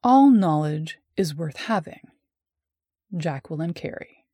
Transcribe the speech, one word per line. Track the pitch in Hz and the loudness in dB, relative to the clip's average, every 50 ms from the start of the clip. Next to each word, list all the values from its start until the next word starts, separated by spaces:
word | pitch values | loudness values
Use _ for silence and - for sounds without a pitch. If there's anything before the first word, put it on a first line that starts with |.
| - | 4
All | 247 254 269 277 285 | 6 6 8 8 8
knowledge | 254 214 190 170 156 151 151 151 151 151 160 156 - _ _ _ _ | 6 6 4 2 0 0 0 -2 -4 -6 -8 -10 -14 _ _ _ _
is | - 196 156 147 | -4 -4 -4 -4
worth | 151 165 151 - | -8 -10 -10 -10
having. | - - - 226 190 156 - - - - _ _ _ _ _ _ _ _ _ _ _ _ _ _ _ _ _ _ _ _ _ 202 | -12 -6 -4 -4 -4 -4 -6 -18 -20 -20 _ _ _ _ _ _ _ _ _ _ _ _ _ _ _ _ _ _ _ _ _ -10
Jacqueline | 170 151 170 139 139 _ - 165 151 160 170 | -6 -6 -4 -6 -6 _ -10 -8 -6 -6 -6
Carey. | 165 - - - - - - _ _ _ _ _ | -6 -8 -10 -12 -12 -12 -16 _ _ _ _ _